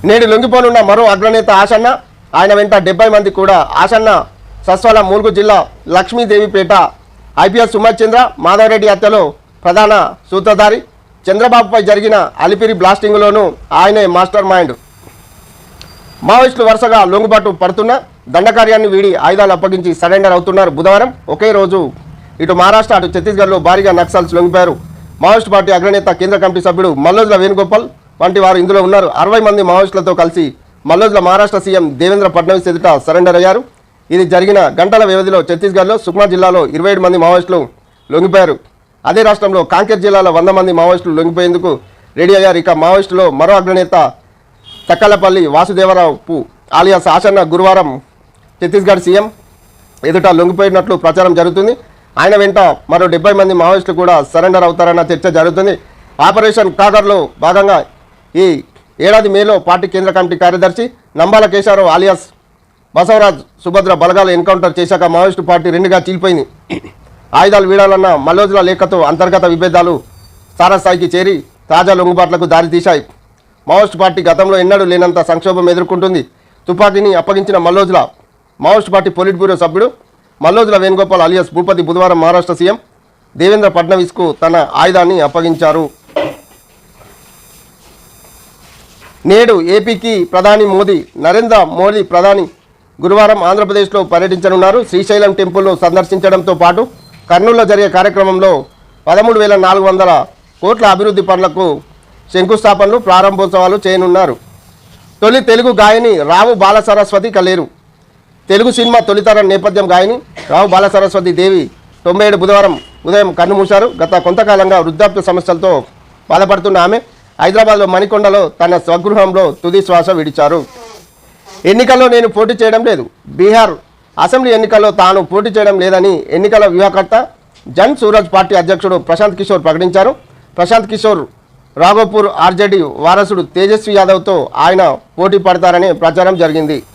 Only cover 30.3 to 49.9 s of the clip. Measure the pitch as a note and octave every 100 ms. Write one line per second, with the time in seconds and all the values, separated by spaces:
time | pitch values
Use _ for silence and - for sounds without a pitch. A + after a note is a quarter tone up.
30.3 | E3+ D3+ - _ _ C#3 E3+ G#3+ G#3 F3+
31.3 | F#3+ G#3 G3+ F#3+ F#3+ D#3+ C3 F3 G3+ G3
32.3 | E3+ E3 F#3 F3+ E3+ F3 D3 - E3+ F3+
33.3 | F3 F#3 G3+ B3+ _ _ _ _ F3 F3
34.3 | F3+ F#3+ G3+ D#3+ - F#3 A3 G#3+ F#3+ F#3+
35.3 | F#3+ E3 E3+ G3 F#3+ F#3 A3 - F3 G3+
36.3 | F3+ F#3 F3+ D3 D#3 F#3 G3 F3+ F3+ E3
37.3 | F3+ F3 F3+ B2+ _ _ _ _ D3 F#3
38.3 | F#3+ F3 C#3 _ _ _ _ - F3+ A3
39.3 | G#3 G3+ F#3+ D#3+ F3+ G#3 G#3+ G3+ G3 F#3
40.3 | E3 F3 F#3+ F#3 E3+ E3+ F3+ F3+ D#3 E3
41.3 | E3+ F3+ F3 F3+ C3+ - _ _ - F3
42.3 | G3 F#3+ E3+ E3+ D#3+ D#3+ F#3+ G3 F3+ F#3
43.3 | C#3 E3 G3+ F#3 F#3+ F3+ F3+ C3+ - _
44.3 | _ _ _ _ - - F3 G#3+ G3+ F#3+
45.3 | F#3 D#3+ C#3+ F3+ F#3+ F#3+ F#3 E3 C3 -
46.3 | D#3+ A#2 _ _ D3+ F3+ F#3+ F3+ D#3+ F#3+
47.3 | G3 E3 F3 F#3 F#3+ D#3+ C3 _ _ _
48.3 | _ _ _ F3 G3+ F#3+ F#3+ F3+ F#3+ G#3+
49.3 | - _ _ _ _ _